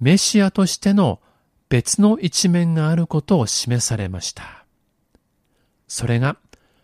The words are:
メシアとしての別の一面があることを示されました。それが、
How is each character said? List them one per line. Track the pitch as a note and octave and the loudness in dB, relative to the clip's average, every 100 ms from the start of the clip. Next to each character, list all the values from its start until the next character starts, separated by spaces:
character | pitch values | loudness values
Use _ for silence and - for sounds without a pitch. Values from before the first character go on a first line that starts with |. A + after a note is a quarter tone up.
メ | B2 G3 | 2 2
シ | - G#3+ | 2 2
ア | F#3+ | 2
と | - F#2 | 2 -2
し | - | 0
て | G3 | 0
の | G3+ D#3+ F2 _ _ _ _ _ | 2 2 -2 _ _ _ _ _
別 | B2 - - | -2 0 2
の | G#3 A3 | 2 2
一 | F#3 - F#3+ | -2 0 0
面 | F3 E3+ | 2 0
が | D#3+ D#3 | 0 0
あ | E3 | 0
る | E3 | 0
こ | D3+ | -4
と | - - | 0 0
を | A2 | 0
示 | - A#2+ A#2+ | -4 -2 -2
さ | - G#2+ | -2 -4
れ | F#2+ | -6
ま | F#2 | -8
し | - | -12
た。 | - - - _ _ _ _ _ _ _ _ _ _ _ _ - | -14 -18 -20 _ _ _ _ _ _ _ _ _ _ _ _ -16
そ | - B2 | -8 -2
れ | A#2 | 0
が、 | C3+ F#3+ _ _ _ _ | -2 -4 _ _ _ _